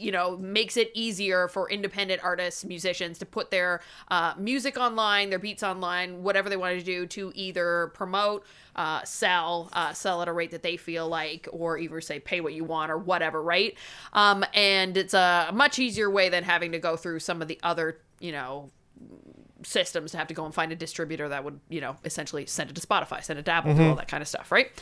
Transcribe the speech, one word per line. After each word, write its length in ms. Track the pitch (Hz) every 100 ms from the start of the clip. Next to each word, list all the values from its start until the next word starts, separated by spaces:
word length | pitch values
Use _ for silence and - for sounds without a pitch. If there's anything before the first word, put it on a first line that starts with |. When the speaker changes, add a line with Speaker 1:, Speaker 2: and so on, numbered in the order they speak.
Speaker 1:
you 100 | 208
know, 260 | 190 180 185
makes 380 | 190 208 226 247
it 140 | 226
easier 540 | 226 226 190 196 185 180
for 240 | 196 180 202
independent 480 | 196 196 196 180
artists, 400 | 180 175 180 -
musicians 540 | 175 175 185 180 175 170
to 80 | 190
put 240 | 220 196
their, 320 | 190 180 175 - - -
uh, 220 | 180 165 165
music 400 | 208 269 262 254
online, 500 | 247 220 214 202 202
their 100 | 185
beats 240 | 208 208
online, 600 | 202 185 180 180 180 180
whatever 260 | 185 196 196
they 80 | 190
wanted 220 | 180 180
to 60 |
do 200 | 175 180 180
to 240 | 202 190
either 540 | - 190 180 175 175 165
promote, 540 | - 185 180 202 208 - - - -
uh, 260 | 160 156
sell, 640 | - - 202 180 165 170 170
uh, 180 | 180 160
sell 300 | 160 190 175
at 60 | 175
a 40 |
rate 200 | 170 170
that 100 | 165
they 160 | 170 170
feel 280 | - 165 165
like, 400 | 165 156 156 -
or 240 | 165 165 160
even 240 | 165 160
say 180 | - 147
pay 220 | - 180
what 140 | 160
you 100 | 156
want 260 | 160 160 156
or 60 | 160
whatever, 460 | 180 175 160 156
right? 320 | 160 180 220 - - - -
Um, 280 | 208 208 196 196
and 420 | 208 196 190 185 185
it's 160 | 185
a 380 | 190 180 175 165
much 260 | 208 285 254
easier 300 | 254 208 208
way 220 | 196 185
than 140 | 175
having 280 | 175 175 170
to 60 | 165
go 180 | 170 160
through 240 | 180 165
some 220 | - 170
of 60 | 160
the 120 | -
other, 360 | 175 170 160 160 _ _
you 120 | 175
know, 380 | 147 127 143 139 - _ - - - - - - -
systems 500 | - - - 170 151
to 40 | 165
have 120 | 156
to 60 |
go 120 | 160 156
and 80 |
find 180 | 165 160
a 40 | 165
distributor 520 | 160 - 156 160 147
that 160 | 139
would, 160 | 143 143 -
you 140 | 165
know, 160 | 131 - -
essentially 400 | - 147 147 -
send 240 | - 143
it 60 | 139
to 100 | -
Spotify, 360 | 196 - -
send 160 | - 147
it 60 |
to 60 | 151
Apple, 240 | 165 151
do 80 | 151
all 60 | 160
Speaker 2:
Mm-hmm. 80 | 147
Speaker 1:
that 100 | -
kind 140 | 147
of 60 | 147
stuff, 220 | - -
right? 200 | 202 - -